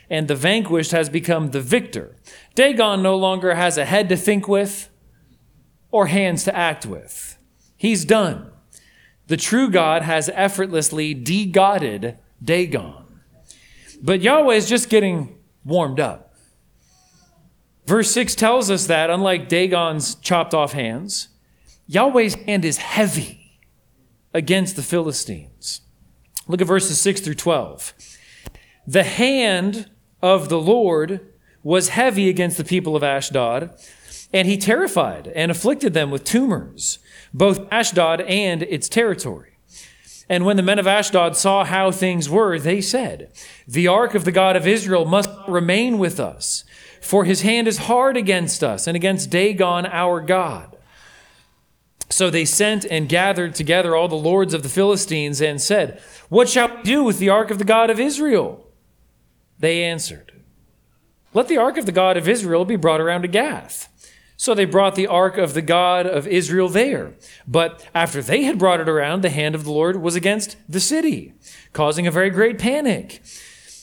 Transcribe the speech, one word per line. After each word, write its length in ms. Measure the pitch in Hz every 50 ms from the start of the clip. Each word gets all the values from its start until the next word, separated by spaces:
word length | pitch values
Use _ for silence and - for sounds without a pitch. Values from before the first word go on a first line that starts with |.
| _ _
and 180 | 165 156 156
the 80 | 143 147
vanquished 560 | 131 143 180 214 226 196 165 170 165 156 -
has 180 | 170 165 160 143
become 420 | 147 165 - 170 170 160 156 139
the 80 | 131 139
victor. 560 | 127 123 202 247 - - - 104 69 - - _ _ - - - - _ _
Dagon 480 | 240 262 285 254 226 220 208 202 190
no 160 | 185 190 190
longer 380 | 190 190 190 190 185 185 185 170
has 240 | 170 180 175 156 151
a 60 | 139
head 240 | 123 185 208 208 180
to 60 | 185
think 320 | 185 - 208 208 196 196
with 420 | 196 196 196 202 196 - - - - _ _ _ _ _ _ _ _ _ _ _ _ _ _ _ _ _ _ _ _
or 160 | - 214 196
hands 380 | 147 170 202 196 180 165 - -
to 120 | 196 -
act 300 | 185 170 165 151 - -
with. 520 | 110 90 71 55 - - - - - - _ _ _ _ _ _ _ _
He's 300 | _ - 226 220 175 156
done. 460 | 147 220 220 196 160 104 - - - - _ _ _ - - _ _ _ _ _ _ _ _ _
The 120 | - 165
true 340 | 156 - - 214 247 269 226
God 320 | 185 175 160 156 160 165 151
has 260 | 165 160 160 151 175 -
effortlessly 840 | 185 196 196 196 190 190 190 170 160 151 - 156 156 156 156 147
de-godded 1040 | 127 117 123 180 208 208 185 165 190 190 196 202 180 151 113 104 101 107 120 113 - _ _ _ _
Dagon. 800 | 120 139 170 180 180 156 135 113 87 76 69 - - - - - _ _ _ _ _ _ - _ _ _ _ - - - - -
But 200 | 139 156 190 185
Yahweh 340 | 175 240 285 311 294 262 226
is 140 | 214 175 180
just 200 | 247 233 - -
getting 460 | 220 214 202 190 175 160 139 117 - - _ _ _ _ -
warmed 340 | 139 165 180 160 135 131 151
up. 360 | 143 107 78 - - _ _ _ _ _ _ _ _ _ _ _ _ _ _ _ _ _ _ _ _ _ _ _ _ _ _ _ _ _ _ _ _
Verse 260 | - 196 226 214 -
six 240 | - 233 247 - -
tells 340 | - 220 220 240 262 220 196
us 160 | 196 - -
that, 240 | - 165 156 160 165
unlike 400 | 175 185 196 190 180 165 131 131
Dagon's 680 | 165 175 185 185 180 175 170 165 156 151 131 - -
chopped 380 | - - - 180 170 160 165 165
off 200 | 156 147 139 135
hands, 560 | 143 120 113 110 139 185 202 - - - - _ _ _ _ _ _ _ _ _ _ _
Yahweh's 480 | - 147 196 254 285 262 247 226 202 -
hand 280 | - - 208 208 190 165
is 140 | 160 135
heavy 840 | - - - - 220 214 180 - 170 - - - - _ _ _ _ _ _ _ _ _ _ _ _ _ _ _ _ _ _ -
against 420 | 165 147 143 185 190 180 180 -
the 80 | 147 131
Philistines. 1000 | - 170 175 160 156 127 - - 117 95 76 71 65 - _ - - - - - _ _ _ _ _ _ _ _ _ _ - -
Look 140 | - 175 175
at 80 | 185
verses 320 | 165 190 190 185 185 156 -
six 220 | - 196 190 196
through 140 | - 151 143
twelve. 580 | - - 170 160 131 104 76 71 - - - - _ - - - - - - - - - - - - - _ _ _ _
"The 180 | - 127 196 170
hand 840 | - - - 247 262 269 262 240 208 190 180 185 208 208 226 202 - _ _ _ _ _ _
of 280 | 185 180 196 180 - 143
the 100 | 165 165
Lord 600 | 156 185 233 247 220 180 165 151 156 165 196 185 - - _ _ _ _ _ _ -
was 260 | 147 175 185 180 -
heavy 380 | - 226 247 262 196 196 196
against 300 | 185 180 175 180 170 170
the 80 | - 156
people 320 | - 175 180 175 160 151
of 60 | 151 147
Ashdod, 680 | 143 139 139 135 - 139 131 120 117 120 139 165 170 - - - - - - - - - - - - -
and 120 | 190 180
he 120 | 185 202
terrified 720 | 196 196 196 233 330 392 - - 175 139 107 85 76 73 -
and 200 | - 156 160 170
afflicted 440 | 170 170 - 247 294 285 277 202 156
them 180 | 160 147 139
with 140 | 139 131 -
tumors, 760 | - 208 247 277 247 175 117 - - - - - - - - _ _ - - - _ -
both 280 | 131 190 202 190 196 196 -
Ashdod 480 | 208 233 220 - 170 175 165 160 165 165
and 420 | 185 - 185 208 202 185 170 156 175
its 260 | - 165 143 - -
territory. 640 | - 226 240 214 170 - - 123 87 69 - _ _ _ _ _ - - - - _ _ _ - - - -
And 180 | - 180 175 180
when 120 | 202 208
the 60 | 196 180
men 160 | 185 208 208
of 80 | 185
Ashdod 500 | 190 196 214 202 - 196 180 170 165 151
saw 260 | - - 196 196 196 185
how 280 | 139 180 190 190 185
things 380 | 180 185 185 185 180 175 147 139
were, 300 | 160 214 220 190 170 156
they 220 | 139 165 190 202
said, 480 | 190 - 240 262 233 131 78 - - - _ - - - - - _
'The 220 | 123 120 165 175
ark 280 | 175 185 220 240 233 220
of 100 | 196 156
the 60 | 185
God 260 | 175 190 190 190 185
of 100 | 180 156
Israel 380 | 190 220 220 - 190 185 175 156
must 240 | 156 185 208 202 202 - - -
remain 500 | 196 180 175 170 170 185 220 240 254 233
with 220 | 202 185 165 - -
us, 460 | 117 82 65 - - - - - - _ - - - - - -
for 240 | - - 190 202 185
his 180 | 180 190 185
hand 280 | 180 220 233 233 233 226
is 80 | -
hard 400 | - - 220 240 247 262 269 254
against 460 | 247 202 196 190 180 175 - - - 151
us 200 | 120 202 185 -
and 120 | 165 170
against 320 | 170 170 190 190 - 143 131
Dagon 560 | 175 180 196 214 202 185 185 175 175 175 180
our 340 | 185 180 170 180 175 175 165
God.' 560 | 151 156 185 185 175 151 113 87 82 - - - _ _ _ - - - - - - _ _ _ _ _ _ _ _ _ _ _ _ _ _ _ - -
So 200 | - - 185 175
they 160 | 165 165 160
sent 400 | - - 190 208 214 220 202 -
and 240 | - 165 156 151 131
gathered 460 | 165 175 185 202 190 180 175 165 151
together 400 | - 151 151 170 185 175 170 165
all 120 | 160 175
the 80 | 170 156
lords 380 | 156 151 165 185 196 190 156 160
of 80 | 156
the 80 | 135 139
Philistines 720 | - 185 196 202 202 190 - - 160 151 147 147 143 135
and 180 | 147 151 147 139
said, 400 | - - 208 202 156 123 - - - - - - - _
'What 180 | 170 226 247
shall 300 | 247 - 254 240 233 233
we 60 | - -
do 200 | 202 269 294 269
with 140 | 220 190
the 120 | 185 190 196
ark 200 | 196 220 220 214
of 80 | 214
the 60 | 196 202
God 260 | 208 220 226 226 226
of 100 | 220 214
Israel?' 680 | 262 302 269 277 302 294 226 175 123 78 - - - - _ _ _ _ _ _ _ _ _ _ _ _ _ _ _ _ _
They 260 | - 151 165 170 170 170
answered, 480 | 170 170 156 - - 80 73 - - - - _ _ _ _ _ _ _ _ _ _ _ _ _ _ _ _ _ _ -
'Let 140 | 220 262
the 100 | - 330
ark 200 | 240 233 277 247
of 100 | 320 226
the 40 | 196
God 240 | 170 185 185 185 185
of 120 | 175 160
Israel 380 | 180 233 233 196 175 165 170 180
be 100 | 190 233
brought 260 | 180 151 165 156 156
around 220 | 160 170 175 175 175
to 40 |
Gath.' 640 | 175 175 214 269 302 - 87 - - - - - - _ _ - - _ _ _ _ _
So 160 | - - 262 220
they 120 | 202 190
brought 300 | 156 156 190 196 190 190
the 120 | 190 190
ark 300 | - 170 180 190 190 185
of 160 | 202 180 147 139
the 80 | 165
God 440 | 156 160 170 175 180 180 180 180 175
of 220 | 185 180 147 143
Israel 400 | 208 180 185 165 143 175 185 185
there. 460 | 175 160 208 247 285 233 127 82 71 - - - - - - -
But 380 | 123 123 165 165 165 - - - - -
after 260 | 131 135 135 - 143
they 220 | 117 117 - 269 277
had 160 | 277 277 185
brought 220 | 185 185 175 165
it 80 | 160 160
around, 320 | 156 151 143 147 170 196
the 80 | 185 170
hand 260 | 139 151 151 156 156
of 80 | 156 147
the 80 | 151
Lord 300 | 151 151 160 175 185 190
was 140 | 160 175 170
against 420 | 175 165 196 208 214 208 - - - _
the 140 | - 151 190
city, 520 | 190 - 302 320 330 311 160 101 73 - - _ _ - - - - _
causing 340 | - 156 151 151 151 170 175
a 60 | 175
very 180 | 156 180 190 196
great 300 | 175 185 220 233 208 -
panic. 640 | 175 240 277 302 294 247 180 110 - - - - - - - - - - - - - - - -